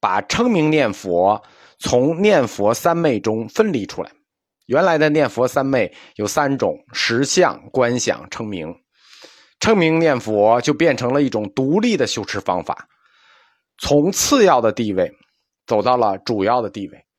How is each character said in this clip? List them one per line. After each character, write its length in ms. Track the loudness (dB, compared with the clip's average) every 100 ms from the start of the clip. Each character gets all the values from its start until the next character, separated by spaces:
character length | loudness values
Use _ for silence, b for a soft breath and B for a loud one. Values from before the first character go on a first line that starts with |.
把 180 | 0 -2
称 280 | -2 -2 0
名 180 | 2 2
念 220 | 2 0
佛 500 | -4 -2 2 2 2 b b b b
从 420 | -2 0 2 2
念 240 | 2 2 0
佛 280 | 0 0
三 240 | 0 0 0
昧 200 | 0 0
中 300 | -2 -4 -6
分 240 | -2 0
离 140 | 0 -6
出 180 | -10
来。 80 | -12 _ _ _ _ _ -2
原 180 | 0
来 140 | 2 2
的 120 | 2
念 200 | 2 0
佛 180 | 0 -2
三 180 | 0 0
昧 240 | 0 -2 B B B
有 120 | -4
三 300 | -2 -2 0
种： 200 | -2 -4 _
实 320 | -6 -2 -2
相、 340 | 0 2 2 0 -8
观 280 | 0 0 0
想、 320 | -2 -4 -8
称 160 | -10 -8
名。 300 | -8 -10 -12 _ B B B B B B B
称 160 | 0 2
名 200 | 4 2
念 220 | 2 0
佛 400 | 0 2 4 4
就 140 | 2
变 240 | 2 2 0
成 160 | 0
了 80 | 0
一 80 | 0
种 200 | -2 -4
独 260 | -4 0 0
立 160 | 0 0
的 100 | -2
修 200 | -4 -6
持 160 | -8
方 200 | -4 -4
法， 280 | -4 -10 -12 b b b b b b b b _
从 340 | 0 2 2
次 320 | -2 0 4
要 160 | 6 4
的 100 | 2
地 220 | 0 -2
位 180 | 0 -2 -4 _ _ _ _ -2
走 160 | 0
到 140 | 2 2
了 220 | 0 -2 -4
主 180 | -2
要 180 | 0 0
的 80 | -2
地 200 | -8 -12
位 160 | -16 _